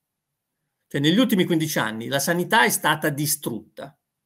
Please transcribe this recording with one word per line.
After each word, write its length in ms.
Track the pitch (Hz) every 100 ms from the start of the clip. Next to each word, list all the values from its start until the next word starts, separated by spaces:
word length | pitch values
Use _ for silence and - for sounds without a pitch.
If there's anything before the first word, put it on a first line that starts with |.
| _ _ _ _ _ _ _ _ _
Cioè, 120 | 147
negli 180 | 147 190
ultimi 260 | 262 -
quindici 340 | 190 165 156 165
anni 300 | 110 110 120
la 100 | 139
sanità 460 | 185 170 175 220
è 60 | 240
stata 400 | 185 151 151 156
distrutta, 840 | 143 151 - 131 110 - - - - _ _